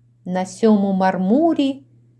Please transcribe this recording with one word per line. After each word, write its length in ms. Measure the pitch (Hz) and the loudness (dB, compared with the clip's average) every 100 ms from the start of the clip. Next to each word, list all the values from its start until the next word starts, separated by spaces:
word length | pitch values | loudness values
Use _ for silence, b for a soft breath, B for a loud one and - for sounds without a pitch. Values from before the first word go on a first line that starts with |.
| _ _ 180 | _ _ -8
на 200 | 180 185 | -6 -6
сьому 480 | - 220 208 196 | -2 2 2 2
мармурі 920 | 190 190 180 185 254 330 311 277 269 - _ _ | 0 0 0 0 2 2 2 -2 -4 -14 _ _